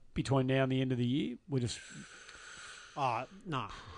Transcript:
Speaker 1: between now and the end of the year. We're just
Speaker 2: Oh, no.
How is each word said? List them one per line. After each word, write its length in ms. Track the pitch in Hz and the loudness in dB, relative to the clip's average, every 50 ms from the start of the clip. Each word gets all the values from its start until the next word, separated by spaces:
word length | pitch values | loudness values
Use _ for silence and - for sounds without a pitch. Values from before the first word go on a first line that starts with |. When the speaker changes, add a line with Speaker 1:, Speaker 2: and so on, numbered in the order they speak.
| - - - | -4 -6 -2
Speaker 1:
between 320 | - 151 - 135 131 131 | -2 2 4 4 4 6
now 160 | 131 131 135 135 | 6 4 4 4
and 100 | 127 131 | 4 4
the 80 | 131 | 4
end 100 | 135 131 131 | 2 2 2
of 60 | 120 | 2
the 60 | 123 | 4
year. 300 | 120 127 147 - 233 247 - _ - | 4 4 2 2 0 -2 -6 _ -2
We're 100 | 143 135 | 0 0
just 180 | 117 110 - - - - - 151 - - - - - - - - - - - - - - - - - - - | 2 0 -2 -4 -10 -14 -14 -14 -14 -14 -16 -18 -18 -18 -18 -18 -16 -16 -16 -16 -14 -16 -16 -16 -18 -12 -4
Speaker 2:
Oh, 280 | 156 139 131 117 113 131 - - 190 - | 0 2 2 2 2 -2 -4 -10 -14 -8
no. 200 | 190 156 131 113 98 - - - - - | -4 -4 -4 -4 -4 -8 -12 -14 -14 -10